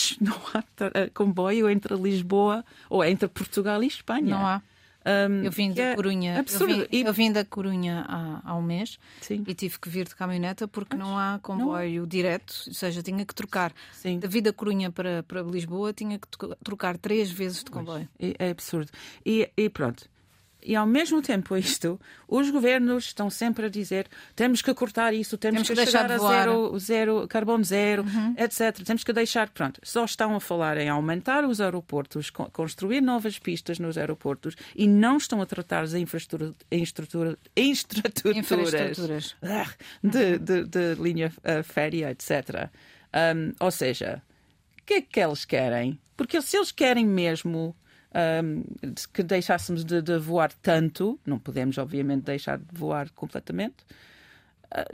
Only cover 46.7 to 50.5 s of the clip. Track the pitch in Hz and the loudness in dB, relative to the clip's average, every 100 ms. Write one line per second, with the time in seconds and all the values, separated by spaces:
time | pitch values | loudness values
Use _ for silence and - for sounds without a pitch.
46.7 | - 262 240 220 190 170 160 170 160 165 | 2 4 4 4 4 2 0 -2 -2 -4
47.7 | 165 _ _ _ 165 165 160 165 156 - | -8 _ _ _ 0 2 2 0 -4 -6
48.7 | - 139 - - - 175 190 175 175 - | -10 -10 -10 -8 -4 0 0 2 0 0
49.7 | 165 160 170 160 165 156 170 156 | -4 -2 -2 0 -2 0 2 0